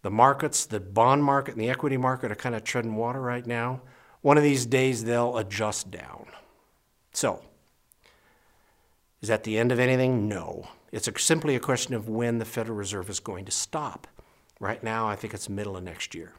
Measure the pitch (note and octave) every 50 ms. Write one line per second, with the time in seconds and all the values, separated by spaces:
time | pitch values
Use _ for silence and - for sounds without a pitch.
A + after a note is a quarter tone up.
0 | - G2 G2+ A2 B2 C3+ C#3 C3+ D#3+ D3 - - - - A2 G#2 F#2 F#2 G2 A2
1 | A#2 B2+ C3+ C#3+ D3 C#3 C#3 C#3 C#3 C#3 - A2+ A2 A#2+ C3 - - C#3+ C3+ B2+
2 | B2+ C3 C3 B2+ - A2+ G#2 - - C3 A#2 G#2+ G#2 - - B2 A2+ A2+ G#2+ G#2+
3 | A#2 A#2+ B2+ C3+ B2+ B2 B2 B2 B2 A#2 A#2+ A#2 A#2 B2 C3 B2+ - - - -
4 | - - - _ - C#3+ C#3+ D3+ D3 D3 C#3 C3 A#2+ A#2 C3 C3 C3 C3 B2+ A2+
5 | A2+ A#2 A#2+ A#2+ A#2+ B2 B2 A2+ G#2+ F#2+ G2 G#2 G#2+ G#2+ G#2+ - - - - E2+
6 | - - - - - - - - - _ _ _ _ _ _ _ _ _ _ _
7 | _ _ - - - A#2 F#2 - - - _ _ _ _ _ _ _ _ _ _
8 | _ - _ _ _ _ _ _ _ _ _ _ _ _ _ _ _ _ _ _
9 | _ _ _ _ - G#2 A2+ G#2+ - A2 G#2+ A2 A#2 B2 B2 A#2+ B2+ B2+ C3 B2+
10 | B2+ B2+ B2+ A#2 G2+ G#2+ G#2 F2+ E2+ - E2 E2 - - - _ _ _ - -
11 | - A#2+ G#2 - - - E3 D#3+ D#3 D3+ C3+ A#2+ - - C3 A#2+ - - B2+ A2
12 | G#2 A2+ G#2+ A2+ A#2+ A#2 A#2 A#2 A2 A2 - A#2+ A2 A2+ A2 G#2 G2+ F#2 G#2+ G2
13 | F2+ G2+ G2 - - - F#2+ F#2 F#2+ G2 - - - _ - D#3 D3 B2 F#2 -
14 | - - _ - - _ _ _ _ _ _ _ G2+ G2 A2+ - - A2 A2 A2+
15 | A2+ G#2+ G#2 - - G#2 - F#2+ - - G2+ G2+ G#2 G2+ G2 F#2 F2+ F2+ E2 -
16 | - - - E2+ D#2+ - -